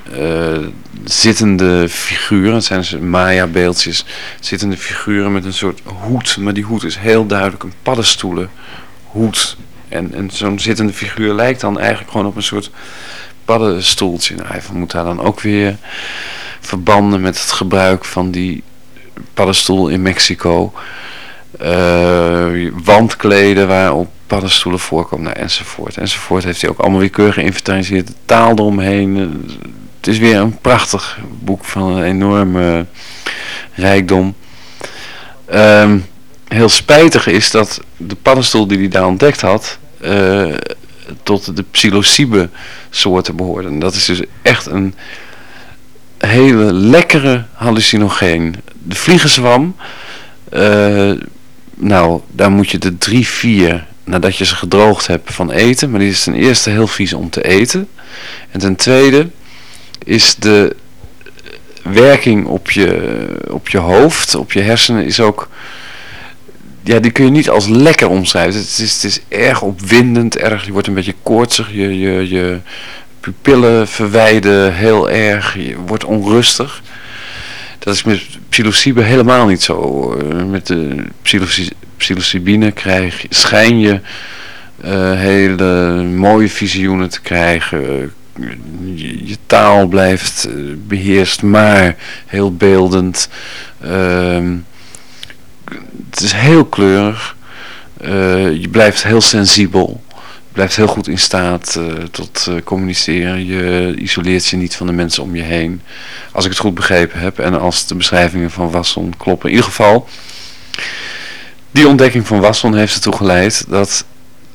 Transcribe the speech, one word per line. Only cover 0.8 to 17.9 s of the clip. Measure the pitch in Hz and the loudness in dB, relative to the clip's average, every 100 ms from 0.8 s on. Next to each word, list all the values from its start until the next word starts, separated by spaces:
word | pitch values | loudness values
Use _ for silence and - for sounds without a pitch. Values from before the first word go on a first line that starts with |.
| - - | -18 -16
zittende | 52 - 110 107 107 92 92 90 85 | -8 0 2 2 2 4 4 2 0
figuren, | - - - - 104 98 | -4 -6 -6 -2 0 0
het | 113 | 0
zijn | 101 95 | -2 -4
dus | 87 76 | -4 -6
Maya-beeldjes, | 87 90 92 92 90 87 87 87 87 85 - - - - | -2 0 2 2 2 2 0 0 -4 -6 -8 -12 -16 -14
zittende | - 98 101 92 | -10 -6 -6 -6
figuren | - - - 101 101 | -8 -8 -4 -2 0
met | 98 92 | -2 -4
een | |
soort | 92 95 - | -6 -6 -6
hoed, | - 95 104 123 - - | -12 -12 -6 -4 -4 -4
maar | 101 | -4
die | 104 | -4
hoed | 104 113 | -4 -6
is | 85 78 | -6 -4
heel | 110 113 107 | 2 2 2
duidelijk | 101 95 92 | 0 -2 -4
een | - - | -12 -8
paddenstoelenhoed. | - 127 104 - 98 87 92 - - - - - - 107 113 - - - - - - | -4 0 0 -2 -4 -6 -8 -12 -20 -20 -20 -20 -12 -4 -2 -2 -6 -8 -18 -20 -12
En, | - 90 | -8 -8
en | 78 98 | -8 -10
zo'n | - 104 101 | -6 -4 -4
zittende | 113 107 107 | -2 -2 -2
figuur | 95 98 110 107 | -4 -8 -6 -4
lijkt | 104 123 127 | 0 -2 -2
dan | 104 101 | -4 -4
eigenlijk | 107 107 - | -4 -4 -6
gewoon | 110 98 | -4 -4
op | 104 | -4
een | |
soort | 101 104 - - - - - - - - - | -6 -6 -8 -14 -20 -18 -18 -18 -18 -10 -2
paddenstoeltje. | 113 110 90 90 - 95 85 - 87 | 0 0 0 -2 -2 -2 -4 -6 -8
Nou, | 85 | -10
hij | - | -12
vermoedt | - 90 87 | -10 -8 -6
daar | 87 | -4
dan | 85 87 | -4 -2
ook | 107 - | -2 -2
weer | 107 104 101 104 - - - - - - - - | -2 0 0 -4 -10 -14 -12 -12 -14 -14 -16 -16
verbanden | - 95 87 101 101 98 | -10 -4 2 4 4 2
met | 92 90 | 0 -4
het | - | -4
gebruik | - 95 95 92 | -4 0 2 2